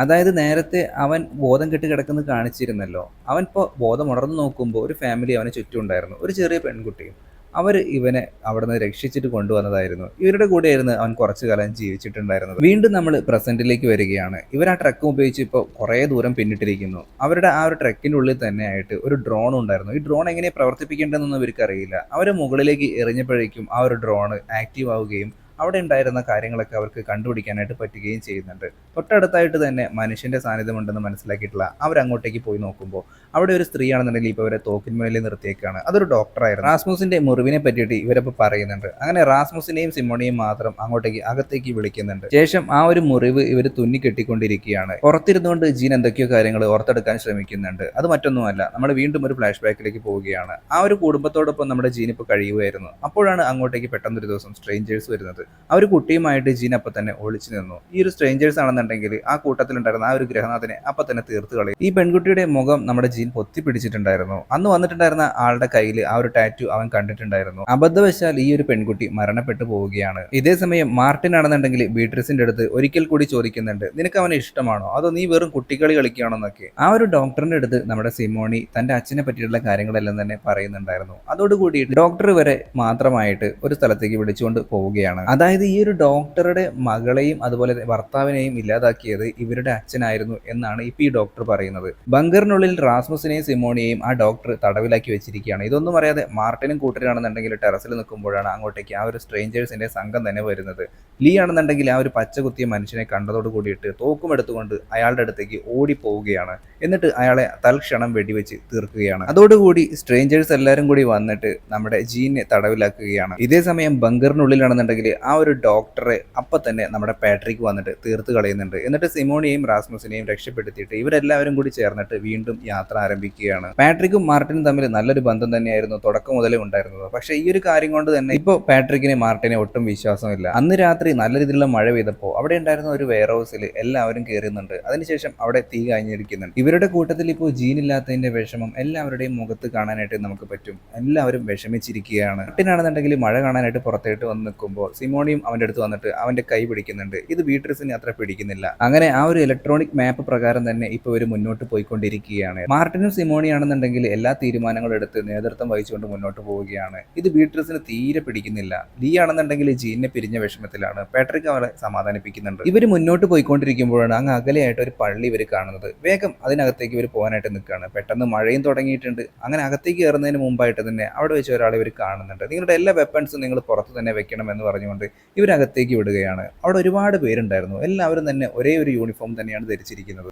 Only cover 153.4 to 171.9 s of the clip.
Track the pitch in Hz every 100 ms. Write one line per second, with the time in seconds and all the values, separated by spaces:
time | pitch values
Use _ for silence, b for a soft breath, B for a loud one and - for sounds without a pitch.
153.4 | 156 147 143 135 127 123 120 104 120 139
154.4 | 123 117 113 113 117 110 104 113 104 104
155.4 | 113 110 120 107 104 107 104 101 98 98
156.4 | 104 101 98 98 92 95 - 165 180 156
157.4 | 156 156 156 160 - 113 131 151 147 110
158.4 | 107 107 95 90 - - 131 175 165 160
159.4 | 151 147 143 127 123 113 127 123 107 113
160.4 | 104 - 107 101 98 98 98 127 131 156
161.4 | 156 135 120 - 110 101 98 104 104 98
162.4 | 101 95 - 196 233 180 165 175 190 170
163.4 | 139 143 135 123 123 120 117 113 135 127
164.4 | 120 147 131 117 123 - 107 101 123 113
165.4 | 110 98 95 95 101 - 160 190 196 -
166.4 | 131 143 135 123 120 120 120 113 107 110
167.4 | - 101 - 92 90 101 101 113 123 107
168.4 | 110 131 139 131 135 131 131 120 117 -
169.4 | 120 151 139 139 175 175 160 147 143 143
170.4 | 131 123 123 113 110 110 104 120 151 156
171.4 | 135 123 117 113 110